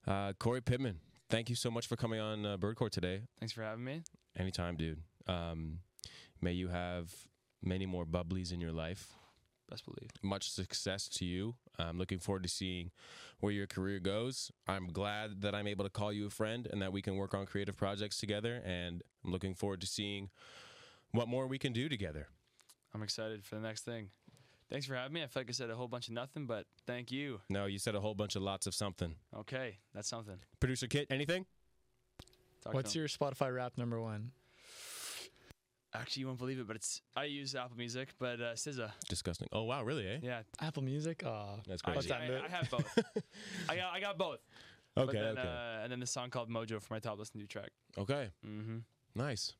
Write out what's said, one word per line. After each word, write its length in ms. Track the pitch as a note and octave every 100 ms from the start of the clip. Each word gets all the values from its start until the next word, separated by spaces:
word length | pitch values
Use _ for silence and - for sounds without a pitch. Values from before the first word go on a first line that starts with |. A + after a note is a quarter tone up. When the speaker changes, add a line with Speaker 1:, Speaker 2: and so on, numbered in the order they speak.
Speaker 1:
Uh, 280 | - G2 G2
Corey 280 | G2 A#2 B2+
Pittman, 380 | B2 B2+ C3 E2+ - - _
thank 200 | A2+ A#2
you 60 |
so 160 | A#2+ A#2+
much 160 | A#2 -
for 80 |
coming 240 | A#2 A#2 A2
on, 260 | G#2+ G#2+
uh, 120 | G#2 G2
Bird 180 | G2+
Court 160 | A2+ A2+
today. 300 | - F2 F#2+ A2+ -
Speaker 2:
Thanks 140 | A2+
for 100 | A#2
having 200 | A2 A2+
me. 200 | B2+ D#3 E3 - _ -
Speaker 1:
Anytime, 380 | F#2 F#2 F2 E2
dude. 240 | D#2+ D#2+ E2 _ -
Um, 520 | F2+ E2+ E2 D#2+ E2 - - - - - -
may 100 | F2+
you 140 | F2+ F2+
have 440 | F2 F2+ F2 E2+ - - _ _ _
many 220 | F#2 F#2 F#2+
more 180 | F2+
bubblies 460 | E2 F2 E2+ F#2 F2
in 80 | F2
your 100 | E2
life. 420 | E2 D#2+ G2 - - - _ _ _ -
Speaker 2:
Best 140 | -
believe. 280 | - - A2+ -
Speaker 1:
Much 260 | G2 G2 -
success 580 | - F#2 - G2 G2 -
to 160 | -
you. 300 | F2+ F2+ G#2+ B2 - -
I'm 200 | E2 F2
looking 220 | F#2 F#2+
forward 240 | - F#2+
to 60 | F2+
seeing 420 | - F#2 F2+ F2 - - - - -
where 100 | G#2
your 160 | G2+ G2
career 320 | - F#2+ G2
goes. 500 | F2+ G#2 B2 C3 - -
I'm 220 | - F#2+ F2+
glad 540 | E2 G2+ G#2 G#2+ G2
that 120 | G2+
I'm 140 | G2+ G#2
able 160 | G2+
to 60 | G2
call 240 | - G#2
you 120 | G#2 G#2
a 20 |
friend 360 | - A2 A#2 A#2
and 100 | G2+
that 120 | F#2+
we 80 | G2
can 160 | G2 G2
work 160 | G2
on 120 | G2
creative 300 | G2 G2 G2+
projects 420 | F#2+ G2 G2+ G#2 -
together. 440 | G#2+ G#2 A#2 A#2+
And 400 | F#2 F2+ F2 F2 - _
I'm 60 | F#2
looking 220 | F2+ F#2+
forward 280 | F2+ G2+ F#2+
to 60 | F#2+
seeing 420 | - G2+ G2+ G2 - - - - - - - _
what 160 | A2+ A#2
more 200 | B2 C3
we 120 | C3+
can 140 | C#3
do 160 | A#2 D3
together. 380 | B2 F2+ D2+ D2 - _ _ - - _
Speaker 2:
I'm 100 | A2
excited 400 | G#2 - A2 G#2+
for 120 | G2
the 60 | G#2+
next 220 | A2 G#2+
thing. 240 | - A#2 G2+ - - - - - _
Thanks 140 | C#3
for 100 | C3+
having 180 | B2+ C3
me. 80 | E3
I 40 | C#3
feel 140 | C3+
like 80 | A#2+
I 40 |
said 160 | A#2+ A#2+
a 60 |
whole 120 | A2+ B2
bunch 180 | B2 A#2
of 60 |
nothing, 320 | A#2 C3 D#3 C3
but 180 | A2+ - -
thank 260 | - B2 A#2+
you. 300 | C3 C#3+ G#2+ -
Speaker 1:
No, 160 | G2
you 120 | G2 G2
said 160 | A#2
a 60 | G#2
whole 160 | G#2+
bunch 220 | G2+ G#2 G2
of 60 |
lots 240 | G2 G2 G2+
of 60 |
something. 420 | - G2+ F2 E2+ D#2 _
Speaker 2:
Okay, 440 | G#2+ G#2+ C3 B2+ G2 _
that's 140 | G2+ -
something. 300 | A#2 G#2 F2+ - -
Speaker 1:
Producer 260 | B2+ B2+ B2
Kit, 200 | C#3+ D3
anything? 360 | C3+ D3 F3+ F#3 _ _ _ _ _ _ - - - _ -
Speaker 2:
Talk 100 | -
Speaker 3:
What's 200 | C3 C3
Speaker 2:
to 60 | E3
him. 20 |
Speaker 3:
your 80 | D3
Spotify 440 | - C#3+ C3 C3+
Wrapped 240 | B2+ B2 -
number 220 | A#2+ A#2
one? 300 | A2+ G#2 A#2 - _ - - - - - - - - - - - _ _ _
Speaker 2:
Actually, 260 | A2 B2 C3
you 60 | C3
won't 100 | B2+
believe 220 | B2+ C3
it, 80 | A2
but 80 |
it's, 260 | A2 - - _
I 80 | C3
use 320 | D3 C#3+ C3+
Apple 220 | C3 B2 A#2+
Music, 320 | A#2+ B2 C3+ -
but, 220 | B2+ A#2+
uh, 80 | A#2+
S 120 | A2+ D3+
Z 120 | C3
A. 120 | A2 - -
Speaker 1:
Disgusting. 400 | E2+ - E2+ -
Oh, 100 | A2
wow, 200 | A2+ C3+
really, 220 | A2+ D3+
eh? 140 | F#2+ B2+
Speaker 2:
Yeah. 200 | B2 A#2+ A2 -
Speaker 3:
Apple 220 | D#3 D3
Music? 400 | C3 C#3+ D#3+ D#3+
Aw. 300 | D#3 A2 G2+ G#2
Speaker 1:
That's 160 | F#2+ F#2
Speaker 3:
What's 200 | - D3+
Speaker 1:
crazy. 40 | C3+
Speaker 3:
that, 120 | B2
Speaker 2:
I, 60 | B2
Speaker 3:
bit? 140 | C3
Speaker 2:
I 40 | D#3
have 200 | F3 C3+
both. 300 | B2+ - - A3 G#3+ -
Speaker 1:
<laughs> 360 | - - F#3 E3
Speaker 2:
I 60 | E3+
got, 160 | F#3
I 60 | F3+
got 160 | G3+ F#3
both. 220 | F3+ B2+ - - - - _
But 140 | - C3+
Speaker 1:
Okay, 100 | G#2+
Speaker 2:
then, 180 | A2 A2
Speaker 1:
okay. 100 | B2+
Speaker 2:
uh, 360 | B2 A#2 A2+
and 80 | A#2
then 80 | B2
the 40 |
song 240 | B2 C3 B2
called 200 | B2 A2+
Mojo 320 | A2+ A2+ A2
for 120 | -
my 60 | A2
top 180 | A2+ G#2
listening 300 | G#2+ G#2+ G#2
track. 220 | G#2+ - _ _ -
Speaker 1:
Okay. 320 | G2 C#3+ A2 -
Speaker 2:
Mm-hmm. 340 | G#2+ G#2+ A2 A2+ A2+ _ _
Speaker 1:
Nice. 380 | G#2 C#3 A2 -